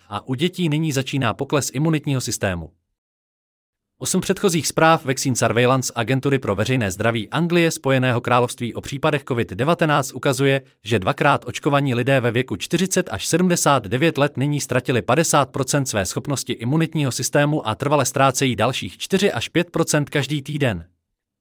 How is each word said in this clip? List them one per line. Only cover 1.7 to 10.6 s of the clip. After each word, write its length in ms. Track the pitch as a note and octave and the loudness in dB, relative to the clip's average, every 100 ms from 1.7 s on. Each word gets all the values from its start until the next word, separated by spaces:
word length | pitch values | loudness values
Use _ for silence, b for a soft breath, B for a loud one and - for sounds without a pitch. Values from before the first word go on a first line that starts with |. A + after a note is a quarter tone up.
imunitního 460 | B2+ D#3+ D#3 D3 C3+ | -2 0 0 0 -4
systému. 500 | A#2+ G#2 G#2 F2+ D#2+ _ _ _ _ _ _ _ _ _ _ _ _ - | -4 -4 -2 -4 -8 _ _ _ _ _ _ _ _ _ _ _ _ -12
Osm 220 | B2+ F#3 | -4 -2
předchozích 460 | F3+ F#3+ G3+ E3+ C3+ | -2 0 0 0 -2
zpráv 380 | - D#3+ E3 | 2 4 4
Vaccine 320 | C3 C3 C#3 A#2 | 2 -2 0 2
Surveillance 560 | A#2 A2 B2 C3 B2 - | 2 4 4 4 0 -4
Agentury 420 | A2 C3 C#3 C3+ | 0 0 2 0
pro 160 | A#2+ | 0
veřejné 360 | G2 G#2+ C3 G#2 | 0 0 0 0
zdraví 380 | G2 A2 A#2 G2+ | 0 0 0 -2
Anglie 420 | C3+ E3+ F3 E3 | -2 2 2 2
Spojeného 500 | - C3+ C3+ B2+ A#2+ | 0 0 2 2 0
království 540 | B2 B2 B2 - A#2+ | 2 2 2 -2 -8
o 60 | G#2+ | -8
případech 440 | - C#3 D#3 D3 - | -10 -4 -2 -2 -2
covid 220 | A#2+ G#2+ | -2 -2
devatenáct 640 | F#2+ C3+ E3+ D#3+ D3 C3 | -2 -2 0 2 0 0
ukazuje, 500 | B2 D3 B2 C#3 C3+ | -4 -2 2 2 0